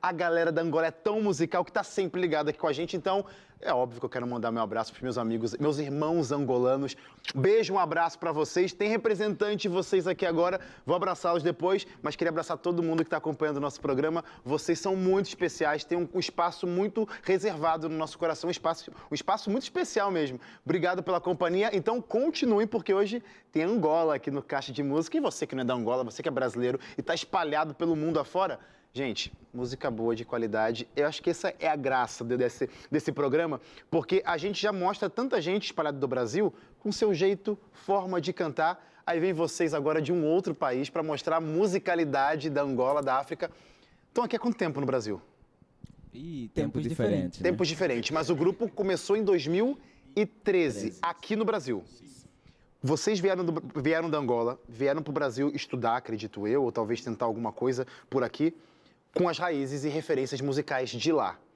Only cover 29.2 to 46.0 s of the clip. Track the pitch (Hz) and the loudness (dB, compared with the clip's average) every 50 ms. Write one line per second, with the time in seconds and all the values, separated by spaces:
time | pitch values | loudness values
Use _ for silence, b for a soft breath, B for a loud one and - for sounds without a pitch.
29.2 | - - - - 107 _ - 120 123 120 131 - - 143 117 110 113 117 117 110 | -6 -8 -10 -18 -20 _ -8 -8 -6 -6 -6 -4 -4 -4 -4 -2 -2 -2 -2 -2
30.2 | 117 - - 120 113 110 104 110 110 113 120 110 120 - - - 147 151 156 - | -4 -6 -4 -4 -2 -2 0 0 0 0 0 -4 -8 -6 -2 0 0 0 0 -2
31.2 | - 175 165 - - - - - - 160 151 147 131 135 131 127 120 113 - - | -2 -2 -2 0 -2 -6 -4 -2 -2 -2 0 0 0 0 2 2 0 -2 -4 -8
32.2 | 120 117 123 123 123 120 - - 139 123 B B B B - 151 - - 139 - | -4 -2 0 2 2 0 0 -2 -4 -4 B B B B -2 0 0 0 -2 0
33.2 | 143 139 123 156 170 160 147 120 B B B B B B - 165 - - 185 190 | 0 2 2 2 2 0 -2 -6 B B B B B B -2 -2 0 2 2 2
34.2 | - - 175 160 147 202 202 - 196 208 202 190 175 185 202 - 214 185 - - | 2 2 -2 -2 -2 -4 -4 0 0 0 0 2 0 0 0 0 -4 -4 -2 -2
35.2 | 247 269 - 208 151 165 190 208 - - - - 156 151 143 139 135 131 120 127 | -2 0 0 0 0 2 0 0 -2 -4 -4 -2 -2 -2 0 -2 -2 -2 0 0
36.2 | 123 110 120 185 214 185 B B B B B _ - 208 202 - 233 214 196 151 | -2 0 0 0 0 0 B B B B B _ -6 -6 0 2 2 2 2 4
37.2 | 185 196 202 190 196 - 208 - - - _ - - - 196 202 185 185 185 175 | 2 2 2 0 -2 -6 -6 -6 -8 -20 _ -18 -2 0 0 0 2 0 -2 -2
38.2 | 147 165 180 - 180 160 131 - 156 165 180 B B B B B B - 170 170 | -2 -2 -2 -2 -4 -4 0 0 0 0 0 B B B B B B -2 0 2
39.2 | 160 190 180 156 170 151 - - 175 160 151 151 139 151 151 160 151 131 175 175 | 2 2 2 2 0 -2 2 0 0 2 2 0 0 2 2 2 2 2 0 2
40.2 | 156 151 160 185 185 190 156 - 156 135 123 131 143 - - 170 156 156 151 139 | 2 4 2 2 2 0 -2 0 0 0 0 0 -2 -2 -2 -4 -2 -2 -4 -2
41.2 | - - 160 165 165 156 156 165 208 208 180 196 - - 175 170 170 147 139 139 | 0 0 0 0 0 0 0 2 2 2 2 0 0 0 2 2 2 2 2 2
42.2 | 135 143 156 156 135 160 143 143 143 139 131 120 127 131 143 147 135 131 127 131 | 2 2 2 0 -2 -2 0 0 0 0 2 2 2 2 2 2 2 2 0 0
43.2 | 139 - 160 - - 165 b b b b b b b b b b b b _ - | 0 -4 -6 -6 -6 -8 b b b b b b b b b b b b _ 0
44.2 | 240 - - - - 240 226 - 185 165 139 135 143 127 135 127 107 107 101 90 | 0 0 0 0 0 -2 0 0 0 -2 0 0 0 0 0 0 0 -2 -6 -6
45.2 | - - _ _ - _ _ _ - _ _ _ - - - - | -8 -18 _ _ -20 _ _ _ -20 _ _ _ -20 -20 -20 -20